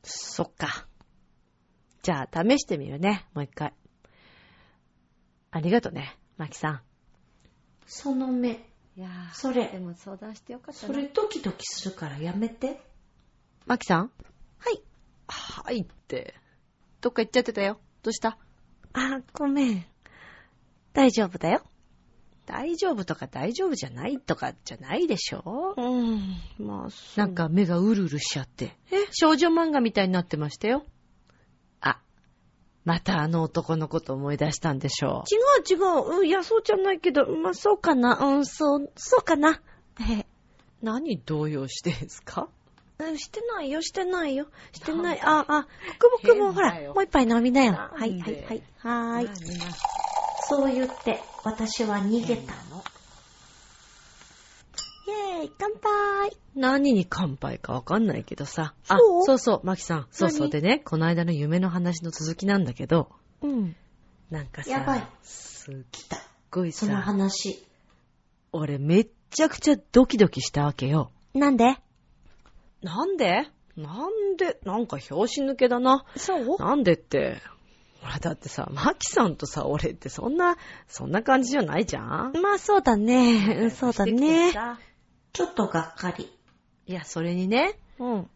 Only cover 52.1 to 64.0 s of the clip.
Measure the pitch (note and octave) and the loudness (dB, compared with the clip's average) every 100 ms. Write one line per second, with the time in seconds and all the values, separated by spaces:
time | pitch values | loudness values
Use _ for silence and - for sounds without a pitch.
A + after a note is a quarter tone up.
52.1 | A3+ A3+ A3+ C3 - - D#3+ - - - | -2 0 -4 -4 -16 -16 -16 -16 -18 -20
53.1 | - _ - - - - - - - - | -20 _ -20 -20 -20 -20 -20 -20 -20 -20
54.1 | - - - - - _ - - - - | -20 -20 -20 -20 -20 _ -16 -14 -14 -10
55.1 | G#4 G4+ F4 D4+ - G#4 G#4+ G#4+ G#4 G4+ | -6 -6 -6 -10 -6 -6 -4 -2 0 0
56.1 | G4+ G4+ - - C#4 C4 C4+ C#4+ A3 F3 | 0 -4 -6 -14 0 2 4 4 4 2
57.1 | - F3 C#3 - A#1+ - B2+ - F#3+ A3 | -2 -4 -4 -8 -8 -6 -6 0 0 2
58.1 | - - - C#3+ - D#3 - - G3 A4+ | 0 -6 -10 -8 -6 -6 -8 2 8 10
59.1 | F4 F#4 C4 - G#3 F3+ F#3 - E3 B2+ | 10 6 6 4 2 0 -4 -2 -4 -6
60.1 | - F3+ D3+ - D3+ E3+ C#4 - D#3+ D#3+ | 0 0 2 0 0 2 2 0 0 2
61.1 | E3+ E3+ D#3 D3 E3+ F#3 F3 F3 E3 E3+ | 2 0 0 0 2 0 0 -2 -2 -6
62.1 | - D#3 E3 F#3+ G3+ D3+ B2 C3 E3 - | -6 -6 -4 0 2 2 -4 2 2 2
63.1 | - _ _ D4 C4 F#3 D#3+ _ _ | -8 _ _ -4 -2 -4 -8 _ _